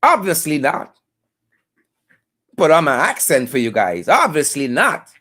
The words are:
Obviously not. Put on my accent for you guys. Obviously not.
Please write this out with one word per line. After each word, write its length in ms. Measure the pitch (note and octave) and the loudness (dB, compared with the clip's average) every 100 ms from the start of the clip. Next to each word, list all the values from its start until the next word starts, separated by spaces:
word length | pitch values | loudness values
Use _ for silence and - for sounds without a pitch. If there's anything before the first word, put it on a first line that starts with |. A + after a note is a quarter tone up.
Obviously 540 | C#4 E4 F#3+ D#3+ - D3+ | 4 2 0 -4 -2 -2
not. 380 | C3+ - - _ _ _ _ _ _ _ _ _ _ _ _ _ _ _ _ - | -2 -4 -10 _ _ _ _ _ _ _ _ _ _ _ _ _ _ _ _ -2
Put 160 | E3 | 4
on 140 | D#3+ D#3 | 4 4
my 100 | B2+ | 0
accent 540 | F3 C#4 - C#3+ B2 | 0 -2 0 0 0
for 80 | C3 | -2
you 140 | A#2 | -2
guys. 360 | G#2+ G2 F2 F2 | 0 -2 -2 0
Obviously 600 | - D#4 D3+ C#3+ - C#3 | 2 2 0 -4 -4 -4
not. 420 | B2 B3 - - _ | 0 0 -2 -10 _